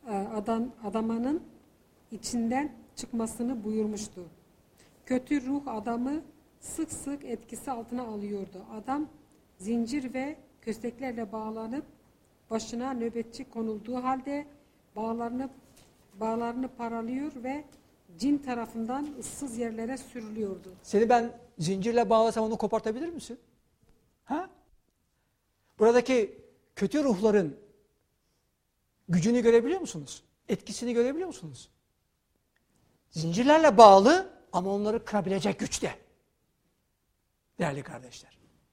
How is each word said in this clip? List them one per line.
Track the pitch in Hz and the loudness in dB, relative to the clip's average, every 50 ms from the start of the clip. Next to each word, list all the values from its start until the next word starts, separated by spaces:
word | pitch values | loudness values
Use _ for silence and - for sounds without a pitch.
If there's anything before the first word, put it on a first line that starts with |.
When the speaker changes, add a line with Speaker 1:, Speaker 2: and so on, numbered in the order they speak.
| - 254 | -10 -6
Speaker 1:
e, | |
adam, | 208 196 196 220 226 214 202 220 226 226 233 254 - - - | -6 -6 -4 -4 -6 -6 -4 -2 -2 -2 -2 -6 -8 -10 -12
adamanın | 208 185 226 220 226 226 233 240 262 294 349 - - - - _ _ _ _ _ _ _ _ _ _ | -6 -4 -4 -2 -2 -2 -2 -2 -2 -2 -4 -6 -10 -20 -20 _ _ _ _ _ _ _ _ _ _
içinden | - 220 - - - 240 226 226 240 262 294 302 - - - - _ | -16 -12 -10 -6 -4 -2 -2 0 0 -2 -2 -4 -8 -12 -20 -20 _
çıkmasını | - - - - 233 226 220 - - 240 240 269 233 202 | -16 -14 -8 -6 -4 -4 -4 -6 -6 -6 -4 -4 -6 -6
buyurmuştu. | 214 220 220 214 208 214 196 214 - - 185 175 165 - _ _ _ _ _ _ _ _ _ - _ _ _ _ | -4 -2 -2 -2 -2 -4 -6 -10 -12 -14 -16 -18 -18 -20 _ _ _ _ _ _ _ _ _ -20 _ _ _ _
Kötü | - 254 254 254 - 294 285 247 | -4 -4 -4 -2 0 -2 -2 -2
ruh | 262 277 285 277 277 | -2 -4 -4 -4 -6
adamı | 233 214 208 233 233 240 240 262 285 311 - - - _ _ _ _ _ | -8 -6 -4 -4 -4 -4 -2 -4 -4 -6 -8 -10 -20 _ _ _ _ _
sık | - - - - 320 - | -16 -14 -8 -8 -6 -6
sık | - - - 277 285 285 - | -8 -12 -10 -10 -10 -10 -8
etkisi | 262 240 220 - - - 226 - - | -10 -10 -10 -10 -14 -16 -14 -8 -8
altına | 269 233 233 233 240 247 254 | -8 -8 -8 -8 -8 -8 -8
alıyordu. | 226 214 208 202 208 208 202 190 185 - 185 196 - | -6 -8 -8 -8 -6 -6 -8 -8 -10 -12 -18 -18 -14
Adam | 226 220 214 - 262 294 311 - - - - _ _ _ _ _ _ _ | -14 -12 -6 -6 -4 -4 -4 -6 -10 -20 -20 _ _ _ _ _ _ _
zincir | 185 202 233 240 233 220 240 294 262 254 226 | -6 -4 -2 -2 -2 -2 -4 -4 -6 -4 -6
ve | 262 262 285 311 - - _ _ _ | -6 -6 -6 -8 -12 -16 _ _ _
kösteklerle | - 226 214 220 - 240 233 - 269 262 233 226 226 202 | -10 -10 -8 -6 -8 -10 -8 -6 -8 -8 -6 -6 -8 -8
bağlanıp | 214 220 220 214 220 220 220 226 240 285 311 - - _ _ _ _ _ _ _ _ _ _ _ | -8 -8 -8 -8 -8 -8 -8 -8 -8 -8 -10 -10 -18 _ _ _ _ _ _ _ _ _ _ _
başına | 226 226 220 - - 233 247 269 269 | -4 -4 -4 -4 -8 -6 -6 -4 -4
nöbetçi | 240 226 233 226 233 226 233 - - 269 - | -4 -4 -4 -4 -6 -8 -8 -10 -16 -16 -12
konulduğu | - 233 226 220 220 214 214 220 247 254 247 | -8 -6 -4 -4 -6 -6 -8 -8 -8 -4 -2
halde | 254 262 262 254 277 277 285 285 285 - - _ _ _ _ _ _ _ | -2 -4 -4 -4 -6 -6 -6 -8 -10 -16 -20 _ _ _ _ _ _ _
bağlarını, | 208 214 226 226 233 233 233 233 247 269 262 - - _ - - - - - _ _ _ _ _ | -6 -4 -4 -4 -4 -6 -6 -6 -6 -8 -8 -10 -16 _ -20 -20 -20 -20 -20 _ _ _ _ _
bağlarını | 196 208 220 226 233 233 233 233 247 262 254 | -6 -4 -2 -2 -2 -2 -4 -4 -4 -6 -8
paralıyor | - - 240 226 226 233 226 226 254 262 285 311 302 | -8 -8 -8 -6 -6 -6 -6 -6 -6 -6 -6 -8 -10
ve | 269 226 254 269 294 302 - - - _ _ _ _ _ _ 180 165 | -8 -8 -8 -8 -8 -10 -14 -20 -20 _ _ _ _ _ _ -12 -4
cin | 185 277 294 285 | 0 0 0 0
tarafından | 285 269 247 233 226 226 - 226 226 220 247 269 294 294 285 262 | 0 -4 -6 -6 -6 -8 -6 -8 -6 -4 -4 -4 -4 -6 -10 -12
ıssız | 220 - - - 285 269 226 226 | -12 -12 -12 -10 -10 -10 -6 -6
yerlere | 240 233 220 220 226 226 269 254 | -6 -6 -6 -6 -6 -6 -8 -8
sürülüyordu. | 254 - - 247 220 214 214 220 220 196 190 185 - - - - - | -10 -14 -14 -12 -12 -10 -8 -6 -6 -6 -6 -10 -12 -18 -20 -20 -14
Speaker 2:
Seni | - - 202 226 220 | 0 2 2 6 6
ben | 247 240 233 233 - - - - _ - | 6 4 4 0 -8 -12 -20 -20 _ -4
zincirle | 165 160 196 190 185 233 233 240 233 190 | -2 -2 -2 0 0 0 2 2 4 4
bağlasam | 226 220 226 226 220 226 220 | 4 4 4 4 2 0 -2
onu | 220 226 220 | -2 -2 -2
kopartabilir | - 208 - 220 220 226 220 247 311 339 | -2 -2 -2 -2 -2 -2 -6 -4 -6 -8
misin? | 339 294 - - 233 - _ _ _ _ _ _ _ _ _ _ - _ _ _ _ _ _ | -8 -10 -12 -14 -16 -18 _ _ _ _ _ _ _ _ _ _ -20 _ _ _ _ _ _
Ha? | - 269 311 370 370 - _ _ _ _ _ _ _ _ _ _ _ _ _ _ _ _ _ _ _ _ _ _ _ _ - | -6 -4 -4 -4 -8 -14 _ _ _ _ _ _ _ _ _ _ _ _ _ _ _ _ _ _ _ _ _ _ _ _ 4
Buradaki | 214 226 233 247 240 247 262 247 214 190 - - - - _ _ _ _ _ | 4 6 6 6 4 4 2 2 2 0 -4 -16 -20 -20 _ _ _ _ _
kötü | - 202 190 - 294 302 | -4 -2 0 0 0 2
ruhların | 277 220 175 208 220 202 208 185 151 135 - - - - _ _ _ _ _ _ _ _ _ _ _ _ _ _ _ _ _ _ _ _ _ _ _ _ _ _ - | 2 2 2 4 4 4 4 2 2 -4 -10 -18 -20 -20 _ _ _ _ _ _ _ _ _ _ _ _ _ _ _ _ _ _ _ _ _ _ _ _ _ _ 0
gücünü | 165 180 156 220 240 247 | 0 2 4 4 2 4
görebiliyor | 226 233 233 233 226 262 349 381 | 6 8 6 6 6 4 -2 -2
musunuz? | 349 - - 165 143 135 - - _ _ _ _ _ - | -4 -8 -8 -10 -12 -12 -14 -18 _ _ _ _ _ -4
Etkisini | 233 - - - 208 - 240 240 240 | -4 -4 -4 -8 -10 -6 -4 -2 0
görebiliyor | 233 233 254 277 311 370 359 | 2 2 2 0 -4 -6 -8
musunuz? | - - - 156 135 - - - _ _ _ _ _ _ _ _ _ _ _ _ _ _ _ _ _ _ _ _ _ _ _ _ _ _ _ _ | -8 -12 -14 -16 -16 -16 -20 -20 _ _ _ _ _ _ _ _ _ _ _ _ _ _ _ _ _ _ _ _ _ _ _ _ _ _ _ _
Zincirlerle | _ 165 156 165 170 190 247 269 294 320 320 302 226 190 | _ -6 -4 -2 0 2 4 6 6 8 8 6 12 12
bağlı | 233 208 196 196 196 240 320 370 381 - - - - _ - | 12 12 12 12 10 8 6 6 2 -2 -12 -20 -20 _ -4
ama | 185 180 196 196 | -4 -2 -2 -2
onları | 202 208 214 214 233 226 | -2 -2 0 -2 -2 -4
kırabilecek | - - 208 180 185 190 196 151 208 190 - | -2 -2 -2 -2 0 -2 0 0 -2 -2 -2
güçte. | 208 - - - - 175 - - - _ _ _ _ _ _ _ _ _ _ _ _ _ _ _ _ _ _ _ _ _ _ _ _ _ _ _ _ _ _ _ | -4 -6 -6 -4 -6 -6 -8 -8 -20 _ _ _ _ _ _ _ _ _ _ _ _ _ _ _ _ _ _ _ _ _ _ _ _ _ _ _ _ _ _ _
Değerli | 185 156 139 143 139 | -4 -4 -4 -8 -10
kardeşler. | - - 120 127 123 - - - - _ _ _ _ _ _ _ _ | -12 -14 -16 -16 -18 -20 -20 -20 -20 _ _ _ _ _ _ _ _